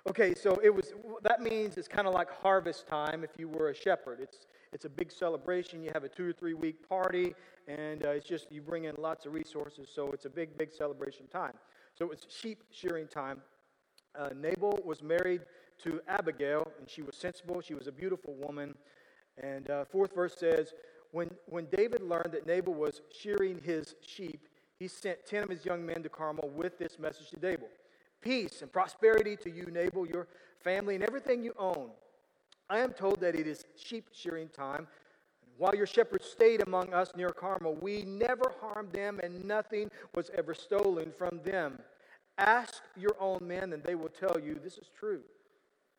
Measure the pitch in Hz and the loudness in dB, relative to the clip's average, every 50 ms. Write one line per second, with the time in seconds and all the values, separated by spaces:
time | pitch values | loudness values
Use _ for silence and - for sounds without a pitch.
0 | _ - - - 208 180 175 - - 196 180 202 214 208 208 190 - - - - | _ -2 4 6 6 6 4 4 4 4 6 10 10 8 8 8 2 -2 -8 -14
1 | - 220 226 233 202 214 233 247 240 226 226 220 214 202 165 180 170 - - 202 | -12 -12 -12 2 4 4 4 4 2 0 0 0 0 0 -2 -6 -10 -2 0 2
2 | 202 190 185 175 170 - - - - 196 190 190 160 170 156 - - - 156 151 | 2 4 4 2 2 0 -4 2 6 6 6 8 6 2 -4 -4 -6 -4 -2 -2
3 | 147 151 160 165 160 156 - - 160 160 156 160 156 147 139 - - 190 175 - | 0 -2 -2 -4 -6 -8 -8 -10 -8 -6 0 0 0 0 0 2 2 2 2 2
4 | - 131 120 120 135 - - - - _ _ - - _ - 147 - 151 135 - | 0 -8 -10 -10 -10 -12 -14 -20 -20 _ _ -20 -18 _ -14 -12 -12 -10 -4 -4
5 | 175 160 - - 180 170 160 - - 180 180 180 175 - 170 165 160 156 160 156 | -4 -4 -2 0 0 0 0 0 0 0 0 0 0 -4 -10 -8 -8 -4 -4 -4
6 | 139 139 - - 180 175 165 - 175 165 165 156 165 160 156 - - _ 185 190 | -4 -4 -6 -4 -4 -4 -4 -2 -2 -4 -2 0 -2 -4 -4 -6 -4 _ 0 2
7 | 185 185 180 180 180 175 - - - - - - _ 147 147 151 151 151 156 151 | 2 2 2 2 2 0 -2 -8 -16 -20 -20 -20 _ -10 -8 -6 -6 -6 -4 -2
8 | 151 147 147 147 143 - 175 151 - - 151 151 147 160 170 165 160 156 147 147 | 0 0 0 0 -2 -4 -4 -6 -6 -10 -14 -12 -6 -6 -4 -4 -4 -6 -6 -4
9 | 156 160 160 - - 147 156 160 156 - - 147 147 147 - 147 135 131 - 151 | -4 -4 -4 -4 -6 -6 -6 -6 -6 -6 -6 -6 -6 -6 -10 -14 -18 -10 -6 -4
10 | 143 143 139 139 - 135 135 170 165 156 147 156 156 147 - - 151 143 139 135 | -4 -4 -4 -6 -8 -8 -6 -6 -6 -6 -4 -6 -6 -6 -4 -4 -4 -4 -2 -4
11 | 139 139 - - 135 - - 185 170 131 - - - _ _ - - _ _ _ | -8 -8 -8 -12 -18 -8 -6 -4 -4 -4 -6 -10 -20 _ _ -20 -20 _ _ _
12 | 170 180 165 - - - - - - 220 208 - - _ - - - 180 170 160 | -4 -4 -4 -10 -14 -16 -12 -8 -8 -8 -8 -8 -14 _ -16 -6 -4 -2 -2 -2
13 | 156 151 - 151 135 135 135 135 - _ _ _ _ _ _ _ _ _ _ _ | -6 -6 -6 -6 -4 -4 -6 -8 -12 _ _ _ _ _ _ _ _ _ _ _
14 | _ _ - 147 143 139 131 139 147 160 185 175 202 208 208 202 185 170 - - | _ _ -8 -6 -6 -6 -6 -2 -2 -2 0 2 2 2 2 0 0 -4 -6 -6
15 | 151 151 165 170 185 180 180 175 165 - - - - _ _ - - 170 160 165 | 0 0 2 2 4 2 0 -2 -4 -12 -20 -20 -20 _ _ -8 -6 -4 -4 -4
16 | - - 190 202 175 160 147 135 143 139 147 151 160 156 - - 131 123 - 160 | -4 -2 -2 0 0 -2 -2 -2 0 0 0 0 0 -4 -6 -14 -18 -16 -14 -12
17 | 151 139 - - - 180 170 - - 170 175 175 160 - 151 - - 143 135 139 | -12 -12 -10 -8 -8 -8 -8 -8 -8 -6 -6 -6 -6 -8 -10 -10 -10 -12 -10 -6
18 | 180 190 185 175 - 147 139 131 143 147 147 147 143 147 147 - - - - - | -4 -4 -4 -4 -4 -12 -10 -8 -8 -8 -6 -6 -8 -8 -10 -16 -20 -20 -20 -20
19 | - - _ _ _ _ _ - 135 139 135 139 135 135 143 143 139 - - 190 | -20 -20 _ _ _ _ _ -10 -8 -8 -8 -8 -4 -4 -2 -2 -2 0 2 2
20 | 196 190 196 180 180 175 - - 175 165 165 160 156 - - - - - - - | 2 4 4 0 0 0 0 2 4 6 6 6 4 2 -6 -16 -20 -20 -20 -20
21 | - _ - 170 170 - 180 - - - 165 175 165 151 190 190 220 233 240 220 | -20 _ -4 -4 -2 -4 -6 -12 -14 -8 -6 -6 -2 0 4 4 4 4 4 0
22 | 190 170 170 165 170 175 165 151 - 165 175 185 175 185 165 151 151 151 - - | 0 0 0 0 0 0 -2 -2 0 2 2 2 2 0 0 0 0 -2 -2 -6
23 | - - - - - 208 208 196 196 190 180 165 139 175 165 156 147 - - - | -16 -20 -20 -10 -4 -2 0 2 2 0 0 -4 -4 -2 -2 -2 -4 -6 -14 -18
24 | - - - - 190 160 151 151 - _ _ _ _ _ _ _ 185 180 - - | -20 -18 -12 -10 -10 -10 -10 -12 -16 _ _ _ _ _ _ _ -10 -10 -10 -6
25 | - 190 170 - - - 208 208 208 196 185 160 - 185 175 175 170 165 165 165 | -4 -4 -4 -4 -6 -6 -4 -4 -2 -4 -6 -6 -4 -4 -4 -2 -4 -6 -6 -6
26 | 160 156 - - 156 156 156 156 151 143 139 156 170 180 - - 175 160 - - | -8 -8 -8 -6 -4 -4 -4 -4 -6 -6 -4 -4 -4 -4 -4 -6 -8 -8 -8 -6
27 | 156 156 - - 151 - - - 160 190 175 139 117 - - - - _ _ _ | -6 -6 -6 -8 -14 -16 -8 -4 -2 -2 -2 -2 -4 -10 -16 -20 -20 _ _ _
28 | _ _ _ _ - 233 262 240 190 - - - 147 127 - 185 185 - - - | _ _ _ _ -2 0 0 0 0 -4 -6 -12 -14 -2 0 0 0 0 2 6
29 | 220 220 220 220 208 208 208 - - 175 165 175 180 170 170 170 175 185 180 190 | 8 8 8 8 6 4 -2 -4 -8 -10 -8 -8 -10 -4 -2 0 0 2 2 0
30 | 180 165 170 180 170 - - - - - _ _ - 180 185 196 202 202 196 190 | -2 -2 -2 -4 -4 -6 -14 -20 -20 -20 _ _ -2 0 0 2 0 0 0 2
31 | 196 220 247 277 - - 247 240 233 233 - 214 190 185 175 151 131 226 220 - | 2 0 0 0 2 2 2 2 0 -4 -4 -2 -2 0 0 -2 -4 -8 -14 -20
32 | - - _ _ _ _ _ _ _ _ - _ _ - 196 220 254 254 254 - | -20 -20 _ _ _ _ _ _ _ _ -20 _ _ 0 2 2 2 2 0 0
33 | 190 196 202 175 180 175 160 160 156 156 147 - - - - - - - 240 220 | 2 2 4 4 4 2 2 2 0 -2 -4 -6 -12 -20 -20 -18 -10 -8 -8 -8
34 | - _ - - - 170 165 160 160 156 - 139 139 135 139 151 165 - - - | -8 _ -18 -10 -6 -6 -6 -6 -8 -10 -10 -8 -6 -4 -4 -6 -6 -8 -16 -20
35 | - _ _ _ _ _ _ _ _ _ - 131 175 196 202 202 202 - - 233 | -20 _ _ _ _ _ _ _ _ _ -4 2 4 4 4 4 2 6 6 6
36 | 226 - - 180 - - - - 226 226 233 208 202 185 185 185 180 190 180 180 | 6 6 2 -2 -2 -6 6 8 10 10 10 8 4 2 2 0 0 2 2 2
37 | 185 180 - 175 180 175 165 - 175 196 190 185 170 160 156 156 - 202 208 208 | 2 2 -2 -2 -2 -2 -2 -2 -4 -2 -2 0 0 -2 -2 -2 -2 -2 -2 -2
38 | 196 190 196 202 233 247 254 233 254 254 254 - 220 214 208 214 208 185 175 202 | -4 -6 0 0 2 2 4 2 2 2 2 -2 -8 -8 -6 -8 -6 -6 -4 -4
39 | 202 208 202 190 175 175 175 180 190 196 208 214 214 - 220 208 214 202 - - | -2 -4 -2 -4 -6 -6 -6 -8 -4 0 0 0 0 0 -2 -4 -4 -4 -8 -14
40 | - - - 175 170 - - 175 151 156 160 - - - 202 202 208 196 180 165 | -18 -6 -4 -4 -4 -2 -2 -2 -2 -2 -6 -8 -2 0 2 4 4 4 4 2
41 | 160 160 151 - 180 175 170 165 151 190 196 185 160 139 131 - - - - _ | -2 -6 -6 -4 -4 -4 -4 -4 -4 -2 0 0 0 -2 -4 -10 -16 -20 -20 _
42 | - - - - _ _ _ - 196 208 226 247 233 - - - - - - 185 | -20 -20 -20 -20 _ _ _ 4 6 6 6 6 4 -2 -10 -14 -18 -18 -12 0
43 | 185 208 214 196 196 190 190 180 175 175 180 185 190 185 160 151 147 170 180 160 | 0 0 2 2 0 0 0 -2 -4 -4 -4 -4 -4 -4 -6 -4 -4 -4 -2 -2
44 | 160 165 - - 185 190 170 165 147 151 156 147 151 185 - 175 170 - _ - | -4 -8 -6 -2 0 0 0 0 -2 -4 -8 -8 -10 -12 -14 -16 -20 -20 _ -8
45 | 208 214 196 143 117 - - _ _ _ _ _ _ _ _ _ _ _ _ | -4 -4 -4 -4 -6 -14 -20 _ _ _ _ _ _ _ _ _ _ _ _